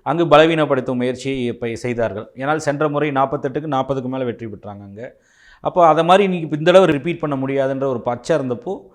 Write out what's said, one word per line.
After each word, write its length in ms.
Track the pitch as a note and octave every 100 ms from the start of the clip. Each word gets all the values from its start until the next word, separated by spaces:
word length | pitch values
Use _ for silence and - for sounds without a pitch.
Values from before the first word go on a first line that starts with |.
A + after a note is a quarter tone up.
| C3+
அங்கு 200 | D#3+ E3
பலவீனப்படுத்தும் 720 | D3 E3 D#3+ C#3+ C3 B2 B2
முயற்சியை 360 | B2 B2 C3+ C3+ A#2+
இப்ப 280 | A2+ A#2+ A2+
செய்தார்கள். 520 | B2 A#2 A2 G2+ A2 B2
ஏனால் 300 | C#3 D#3 C#3+
சென்ற 220 | C#3+ D3+
முறை 220 | C#3+ D3+
நாற்பத்தெட்டுக்கு 640 | C3+ C3+ C#3+ C#3+ D3+ D#3 C3+
நாற்பதுக்கு 360 | C3 C3+ B2+
மேல 160 | C3 B2
வெற்றி 180 | G#2 A2+
பெற்றாங்க 360 | G2 G2+ G2+
அங்க. 200 | G2+ G2+ C3 - _ _ _ _
அப்போ 200 | D#3 F3+ E3+
அதை 160 | D#3
மாதிரி 200 | E3 F#3+
இன்னைக்கு 340 | G3 F3+ D#3 D3+
இந்த 140 | D#3
தடவை 180 | F3+ F3+
ரிப்பீட் 320 | C#3+ D#3 E3+
பண்ண 120 | D3+ C#3
முடியாதுன்ற 500 | C3+ C3+ C3+ C3+ C#3
ஒரு 160 | A#2+
பச்சை 320 | A#2+ A#2+ - D#3
இருந்தப்போ 380 | C3 A#2 F3+ B3 -